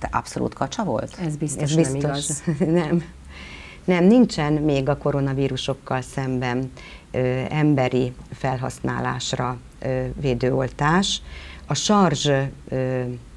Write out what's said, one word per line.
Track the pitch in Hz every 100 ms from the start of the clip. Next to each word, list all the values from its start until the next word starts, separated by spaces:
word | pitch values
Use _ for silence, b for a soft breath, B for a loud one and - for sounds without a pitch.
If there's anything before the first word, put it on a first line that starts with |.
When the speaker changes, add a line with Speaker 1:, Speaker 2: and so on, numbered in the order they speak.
| 110
Speaker 1:
abszolút | 117 - - 120
kacsa | - 139 -
volt? | 196 110 - - 170
Speaker 2:
Ez | 147
biztos | 151 135
Speaker 3:
Ez | 147 156
Speaker 2:
nem | 160
Speaker 3:
biztos. | 135
Speaker 2:
igaz. | 143 139 143 - - 147
Speaker 3:
<laughs> | 160 170
Nem. | 156 170 151 - - B B B B B -
Nem, | 180
nincsen | 180 247 233 - 147
még | 151 151 139 135
a | 143
koronavírusokkal | 147 143 139 135 135 131 - 131 - 131
szemben, | 123 - 131 127 127 123 131 B B B B
ö, | - 127 127 127
emberi | 151 151 143 127 127 127 127 -
felhasználásra, | - 135 131 123 - 131 123 123 127 - 131 123 123 - -
ö, | 131 127 127 -
védőoltás. | 143 120 127 131 131 - 147 175 196 - B B B B -
A |
SARS, | 147 - 208 180 135 147 139 135 - -
ö, | 131 127 127 123 120 -